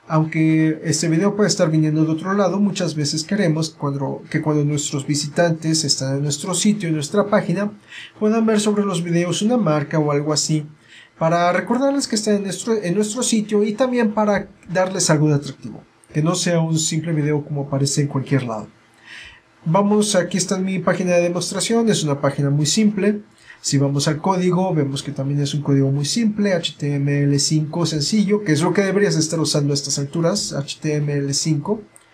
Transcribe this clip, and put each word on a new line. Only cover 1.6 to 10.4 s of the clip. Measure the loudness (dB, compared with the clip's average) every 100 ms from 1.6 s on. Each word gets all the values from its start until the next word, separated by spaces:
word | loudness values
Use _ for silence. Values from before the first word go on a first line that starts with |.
| 2
viniendo | 4 2 2 2
de |
otro | 0 -2
lado, | 0 2 2
muchas | 0 0 -4
veces | -2 -2 -4
queremos | -2 0 2 2 -2
cuando, | -4 -6 -4 -4 -6 -4
que | -2
cuando | 0 2
nuestros | 2 0 -2 -6 -2
visitantes | -4 -2 0 0 0 0 -2
están | -2 -4 -4 -2
en |
nuestro | -2 -4 -4
sitio, | 0 0 0 -2
en |
nuestra | -4 -2 -2 0
página, | 0 0 -2 -4 -8 -20 -20 -20 -4
puedan | 0 2 2
ver | 2
sobre | 2 0
los | 0 -2
videos | 0 0 0 0
una | 0 2
marca | 2 0 0 0
o | 0
algo | 0 0
así, | -2